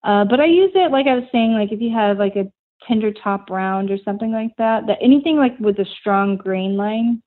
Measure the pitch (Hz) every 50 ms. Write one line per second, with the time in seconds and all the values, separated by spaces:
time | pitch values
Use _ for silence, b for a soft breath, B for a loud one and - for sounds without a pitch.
0 | - 226 202 202 208 196 240 262 302 330 339 359 381 370 - 381 359 311 262 269
1 | 277 277 262 247 247 247 - 240 226 226 226 220 208 208 220 208 233 233 226 226
2 | 214 202 202 196 202 196 196 202 196 196 _ _ _ _ _ _ - - 240 220
3 | 220 214 208 - - 208 196 196 196 - 185 190 190 190 190 190 196 196 196 196
4 | 196 208 202 208 226 226 220 220 220 226 _ - 226 226 226 220 - 226 185 -
5 | - 247 277 294 285 330 311 302 277 247 247 - 214 214 196 202 190 - - -
6 | - 208 196 196 196 202 196 190 - 190 190 185 185 190 196 196 202 208 220 226
7 | 233 233 233 226 _